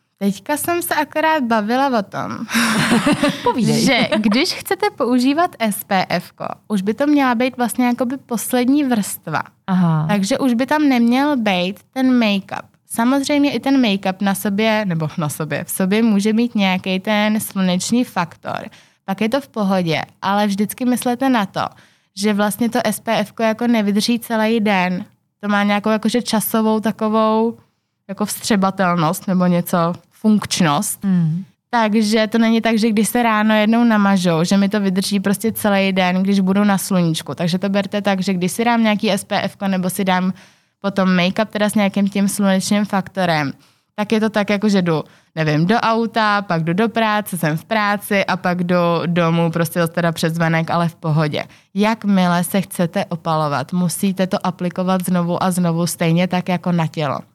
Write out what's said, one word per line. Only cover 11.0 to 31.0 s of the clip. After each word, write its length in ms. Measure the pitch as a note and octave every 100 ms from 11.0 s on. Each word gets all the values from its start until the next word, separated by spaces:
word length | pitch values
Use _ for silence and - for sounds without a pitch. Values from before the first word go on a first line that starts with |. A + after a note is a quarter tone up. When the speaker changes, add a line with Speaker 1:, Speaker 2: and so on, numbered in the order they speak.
| A#3 B3 D4 C#4
Speaker 1:
být 420 | G#3+ F3+ F3+ G3+ _
ten 260 | C4 C4 B3
make-up. 460 | A3 G3 - - - _ - -
Samozřejmě 560 | A#3+ C#4 C#4 D4 C#4+
i 80 | A#3+
ten 220 | C#4 C#4
make-up 340 | A#3 G3 G3 F#3+
na 140 | G3+ F#3+
sobě, 500 | G#3+ G3 A3 G#3+ G3+
nebo 240 | D#3+ D3+ -
na 120 | D3
sobě, 340 | - D3+ C#3+
v 80 | -
sobě 320 | - F#3+ G#3+
může 300 | A#3 G3+ G#3+
mít 220 | A3 A#3+ A3
nějaký 440 | F#3+ F#3 F#3+ F#3
ten 400 | G#3 G#3 G#3+ G#3+
sluneční 640 | - G3 F#3 F3+ - A#3+
faktor. 560 | - - E3+ - - - - - _ _ -
Pak 160 | F#3+
je 80 | A3
to 120 | C4+
v 60 | C4+
pohodě, 540 | A3+ G3 F#3+ E3+ D3 - _
ale 260 | - G3+ G#3
vždycky 380 | G3 G#3+ - B3
myslete 440 | A#3+ B3+ A#3+ C4+
na 160 | A#3+ F#3+
to, 160 | D#3 F#2+ - - _ _ F#3+
že 160 | G#3
vlastně 360 | G3+ G#3 G3+ A#3
to 100 | B3 G#3+
S 140 | G3+
P 180 | - G#3
F 120 | G#3
ko 120 | -
jako 240 | A3+ A3 A#3+
nevydrží 520 | A#3 G3+ G3+ G#3+ A#3
celý 400 | - A3 G#3+ A#3
den. 460 | G#3+ F#3+ F3+ F3+ - _ _ _
To 80 | G#3
má 160 | G3+
nějakou 260 | G3+ G3+ G#3+
jakože 320 | A3 A3 A#3+
časovou 580 | - A3 - A3+ A3 A3
takovou 800 | A3 - A3 A3 A3 A3 A#3 A3+ _ _ _ _ -
jako 180 | G3 G#3
vstřebatelnost 1000 | - - G3+ F#3+ F#3+ F#3 F3 D#3 F#3+ -
nebo 180 | F3+ F3+
něco, 480 | F3 F3 F3+ E3 F3 _
funkčnost. 920 | _ A3 G#3 - - E3 D3 G#3 -